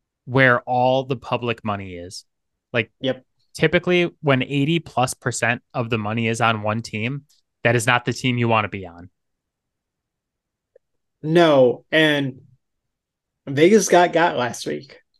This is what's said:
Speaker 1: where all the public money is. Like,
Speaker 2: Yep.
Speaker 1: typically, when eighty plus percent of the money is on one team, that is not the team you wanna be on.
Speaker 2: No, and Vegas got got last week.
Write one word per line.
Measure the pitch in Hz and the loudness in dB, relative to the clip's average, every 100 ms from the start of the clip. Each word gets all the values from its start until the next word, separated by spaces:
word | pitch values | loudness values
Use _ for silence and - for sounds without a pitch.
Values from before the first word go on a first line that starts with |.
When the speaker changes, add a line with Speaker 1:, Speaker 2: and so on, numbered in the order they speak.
| _ _ | _ _
Speaker 1:
where | - 127 131 120 | -4 2 4 2
all | - 123 127 131 | 0 0 0 0
the | 131 131 | -2 -6
public | - 123 120 113 | -6 -6 -4 -6
money | 110 101 95 | -6 -8 -8
is. | 90 87 - - _ _ _ _ | -14 -14 -18 -20 _ _ _ _
Like, | 123 - _ | -4 -4 _
Speaker 2:
Yep. | 131 127 _ _ _ | -8 -8 _ _ _
Speaker 1:
typically, | - 160 170 175 180 175 - | -4 0 0 0 -2 -2 -4
when | 151 131 | -2 0
eighty | 127 143 143 165 | 0 -2 0 -2
plus | - - 127 | -4 -4 -4
percent | - - - 113 120 _ | -4 -8 -4 -4 -4 _
of | 139 117 | -8 -4
the | 113 | -4
money | 104 113 113 | -4 -4 -4
is | 113 | 0
on | 117 110 | 0 0
one | 104 107 | -4 -6
team, | 113 110 113 139 - _ _ _ | -6 -8 -8 -8 -14 _ _ _
that | 120 120 | 0 2
is | 113 | 2
not | 123 | 0
the | - | 0
team | 120 131 120 | -4 -2 0
you | 117 | 0
wanna | 113 101 | 0 -2
be | 101 90 | -6 -14
on. | 85 90 _ _ _ _ _ _ _ _ _ _ _ _ _ _ _ _ _ _ _ _ _ | -18 -20 _ _ _ _ _ _ _ _ _ _ _ _ _ _ _ _ _ _ _ _ _
Speaker 2:
No, | 151 165 165 147 127 - - | -2 2 4 6 4 2 -2
and | 156 156 147 139 127 - _ _ _ _ _ _ _ _ _ - | 2 2 2 -4 -8 -18 _ _ _ _ _ _ _ _ _ -6
Vegas | 139 165 214 185 | 4 6 6 6
got | 175 175 | 4 4
got | 165 170 156 | 2 0 0
last | - - - | -6 -6 -10
week. | 147 139 - _ _ | -10 -12 -20 _ _